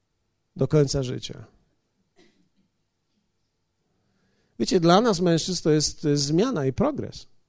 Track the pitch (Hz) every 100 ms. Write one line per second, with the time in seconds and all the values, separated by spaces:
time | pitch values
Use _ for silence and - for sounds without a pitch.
0 | _ _ _ _ _ - 135 156 139 143
1 | 127 - - 127 110 _ _ _ _ _
2 | _ _ _ _ _ _ _ _ _ _
3 | _ _ _ _ _ _ _ _ _ _
4 | _ _ _ _ _ - 220 196 165 185
5 | 240 170 175 165 - 175 165 151 147 -
6 | 151 147 139 165 254 202 135 - 262 269
7 | 98 - - _